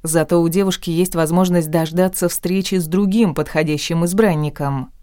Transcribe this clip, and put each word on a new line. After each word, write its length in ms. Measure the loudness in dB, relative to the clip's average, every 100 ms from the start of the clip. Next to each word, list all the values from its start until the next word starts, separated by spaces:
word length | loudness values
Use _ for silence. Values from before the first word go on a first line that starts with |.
Зато 380 | 0 0 2 2
у 80 | 2
девушки 400 | 2 0 -2 -4
есть 240 | -2 0
возможность 560 | 0 0 2 4 2 0
дождаться 580 | -2 0 0 0 0 -2
встречи 460 | -2 -2 -2 0
с 120 | -2 0
другим 480 | 0 2 2 2
подходящим 680 | 0 -2 0 0 -2 -2 -2
избранником. 880 | 0 2 2 2 -2 -4 -4 -4 -8 -14